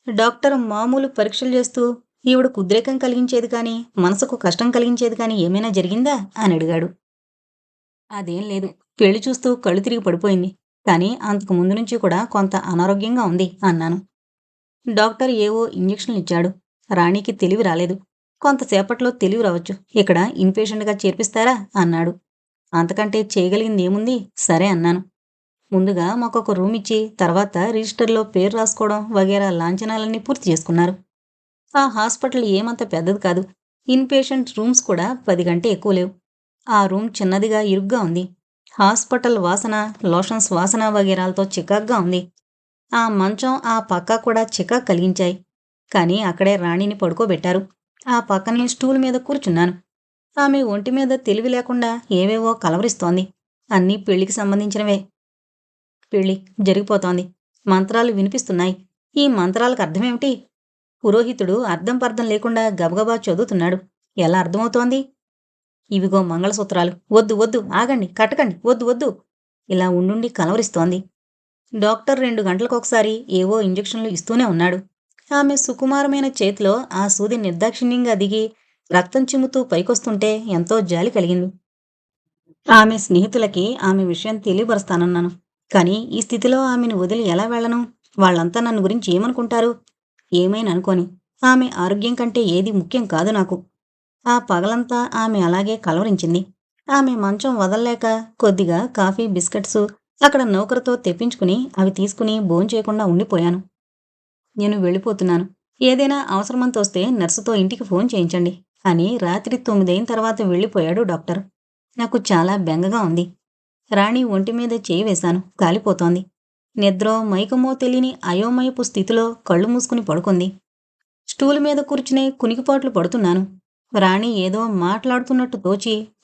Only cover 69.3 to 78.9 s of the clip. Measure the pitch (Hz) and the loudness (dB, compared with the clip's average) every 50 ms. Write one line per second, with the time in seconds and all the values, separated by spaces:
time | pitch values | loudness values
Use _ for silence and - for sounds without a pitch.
69.3 | _ _ _ _ _ _ _ - 185 185 180 185 180 180 185 190 214 226 233 233 | _ _ _ _ _ _ _ -4 0 0 2 2 2 2 2 0 0 -2 -4 -4
70.3 | - 202 165 170 202 233 208 - - 170 165 180 180 190 190 _ _ _ _ _ | -2 -2 -2 0 0 0 -2 -2 -2 0 0 0 -2 -4 -6 _ _ _ _ _
71.3 | _ _ _ _ _ _ _ - 233 214 208 214 220 220 - 277 277 254 262 240 | _ _ _ _ _ _ _ -12 -4 0 0 0 0 0 0 -2 0 0 0 -2
72.3 | 226 220 196 185 180 190 240 240 247 233 233 - 247 220 208 220 220 226 - - | 0 0 0 0 0 -2 -2 -2 -2 -4 -2 0 0 2 2 2 -2 -6 -6 -2
73.3 | 190 185 185 190 214 220 202 185 185 202 202 - 240 220 220 220 175 165 - - | 0 0 2 2 0 0 0 0 0 -2 -4 -6 -6 -6 -6 -4 -6 -6 -4 0
74.3 | 226 247 247 208 170 165 175 180 180 185 - _ _ _ _ _ _ _ _ - | 2 2 2 2 2 2 2 0 0 -2 -8 _ _ _ _ _ _ _ _ -2
75.3 | 285 285 285 277 285 277 - 262 247 - 269 262 277 277 277 277 277 277 269 262 | 0 2 2 2 2 0 -2 -4 -4 -2 0 0 2 2 2 2 0 0 0 -2
76.3 | 269 - 196 202 196 - 202 190 214 247 254 - - 190 202 202 - - 202 208 | -2 0 0 0 0 2 2 2 2 2 -2 -4 -4 -2 0 0 0 0 0 -2
77.3 | 240 226 208 185 170 170 208 233 233 - 247 240 247 247 247 233 214 190 202 196 | -2 -2 -2 -4 -2 0 -2 -2 -2 0 -2 0 0 0 2 0 2 0 0 0
78.3 | 214 220 220 220 - _ _ _ _ _ _ - | 0 -2 -2 -4 -6 _ _ _ _ _ _ 0